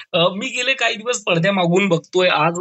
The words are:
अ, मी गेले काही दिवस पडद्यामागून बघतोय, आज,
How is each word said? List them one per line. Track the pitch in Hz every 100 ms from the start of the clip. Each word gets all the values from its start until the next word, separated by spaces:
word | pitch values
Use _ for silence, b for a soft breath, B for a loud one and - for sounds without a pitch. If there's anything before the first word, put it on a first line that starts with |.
| B
अ, | 175 175
मी | 190 262
गेले | 233 247
काही | 262 233 226
दिवस | 220 247
पडद्यामागून | - 170 185 196 175 180 196
बघतोय, | 165 - 180 180
आज, | - 156 175